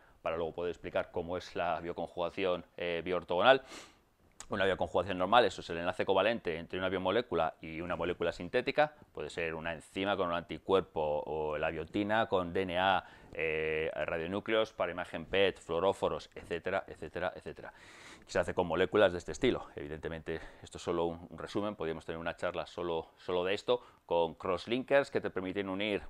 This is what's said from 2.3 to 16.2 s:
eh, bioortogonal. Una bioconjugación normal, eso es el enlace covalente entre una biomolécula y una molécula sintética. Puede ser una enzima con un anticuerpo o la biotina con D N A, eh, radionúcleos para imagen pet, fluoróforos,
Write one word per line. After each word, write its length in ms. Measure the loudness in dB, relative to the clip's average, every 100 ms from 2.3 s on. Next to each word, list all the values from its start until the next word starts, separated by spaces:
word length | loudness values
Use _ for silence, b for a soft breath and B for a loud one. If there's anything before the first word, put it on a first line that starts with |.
| 0 0 0 -4 -6
eh, 260 | -4 -2
bioortogonal. 580 | -2 -2 0 4 8 6 4 B B B B _ _ -18 -6
Una 160 | 0 2
bioconjugación 500 | 2 2 0 0 0
normal, 300 | 6 6 6
eso 160 | 2
es 80 | -6
el 80 | -4
enlace 260 | -2 0
covalente 540 | 2 4 4 2 -2 -4
entre 200 | -4 -2
una 120 | 0
biomolécula 640 | 0 2 2 2 0 0 -2
y 180 | -10 -8
una 160 | -4 -2
molécula 360 | -2 0 0
sintética. 600 | -2 -2 -2 0 2 0 0 -16
Puede 180 | -10 -8
ser 240 | -4 -4
una 180 | -4 -6
enzima 440 | -8 -6 -2 0 2
con 120 | 0
un 60 |
anticuerpo 880 | -2 -4 -6 4 4 4 -2 0 0
o 320 | -2 -4 -2 -2
la 140 | -2
biotina 560 | -2 -4 -2 0 2 2
con 260 | 0 0
D 100 | -2
N 160 | 0 2
A, 260 | 4 4 0 B B
eh, 580 | -4 -2 0 0 0 -2
radionúcleos 800 | -2 -2 -2 -2 -4 0 2 0
para 180 | -2 -4
imagen 320 | -4 -6 -8
pet, 340 | 0 4 4 2
fluoróforos, 680 | -2 2 2 2 0 -2